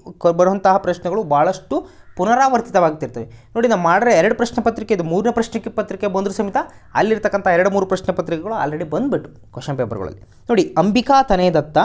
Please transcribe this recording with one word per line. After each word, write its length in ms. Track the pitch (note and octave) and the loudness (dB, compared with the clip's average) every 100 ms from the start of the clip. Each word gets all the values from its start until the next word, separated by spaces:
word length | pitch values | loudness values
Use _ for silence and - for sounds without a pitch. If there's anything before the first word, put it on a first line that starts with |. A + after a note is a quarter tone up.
| - - | -20 -2
ಕ-, 80 | E3+ | 0
ಬರುವಂತಹ 500 | E3+ F#3 G3 F#3+ G3 | 4 2 4 2 2
ಪ್ರಶ್ನೆಗಳು 480 | F3+ F3 F3 G#3 | 0 -4 -4 -4
ಭಾಳಷ್ಟು 840 | D#3+ C#3+ F3 - - D4+ - - - - | 0 2 2 0 -4 -6 -6 -20 -14 -4
ಪುನರಾವರ್ತಿತವಾಗ್ತಿರ್ತವೆ. 1080 | G3 B3 C4+ A#3+ A#3 F#3 E3 D#3 B2+ A#2 | 0 2 2 2 0 2 2 0 -8 -10
ನೋಡಿ, 440 | A2+ - - A#3 A#3 | -14 -16 -10 -2 0
ನಾವು 140 | G3+ | 2
ಮಾಡಿರೋ 280 | E3+ F#3+ A#3+ | 2 4 4
ಎರಡು 240 | F3 G3+ | 4 4
ಪ್ರಶ್ನೆ 300 | A3+ A#3 A#3 | 0 -2 -2
ಪತ್ರಿಕೆ, 300 | A3+ A3+ A3 | -2 -2 -4
ಇದು 100 | G3 | -2
ಮೂರನೇ 280 | D#3+ F3+ A#3 | -2 -2 0
ಪ್ರಶ್ನೆ 380 | A#3 A3+ A3+ A3+ | -2 -2 -6 -8
ಪತ್ರಿಕೆ 360 | - G3+ F#3+ G3+ | -6 -6 -4 -4
ಬಂದರೂ 260 | F#3+ G3+ | -2 -4
ಸಮೇತ 240 | G3 G3+ C4 - - - | -4 -2 -2 -4 -12 -6
ಅಲ್ಲಿರ್ತಕ್ಕಂಥ 520 | - G#3+ G#3+ G#3+ G3+ F#3 | 0 0 0 -2 0 2
ಎರಡು 240 | F3 F#3+ | 2 2
ಮೂರು 160 | G3 F#3+ | 0 -2
ಪ್ರಶ್ನೆ 280 | F#3 F#3 | -2 -2
ಪತ್ರಿಕೆಗಳು 400 | F3+ E3 D#3+ G3 | -4 -4 -4 -6
already 360 | A3 D3 D#3 D#3+ | -4 -4 -6 -6
ಬಂದ್ಬಿಟ್ಟು 640 | D#3 C4+ F#3 - - - | -4 -2 -4 -6 -20 -18
ಕ್ವಶನ್ 260 | B2 D3 C3+ | -12 -8 -4
ಪೇಪರ್ಗಳಲ್ಲಿ. 420 | A2+ G#2+ F#2 - | -4 -6 -10 -12
ನೋಡಿ, 540 | - - - A3 - - | -20 -12 -2 0 0 2
ಅಂಬಿಕಾ 440 | G3 B3 A#3+ C4+ | 2 2 4 4
ತನಯ 280 | C4 F#3 F3+ | 4 2 2
ದತ್ತ 280 | D#3+ D3 - | 2 0 0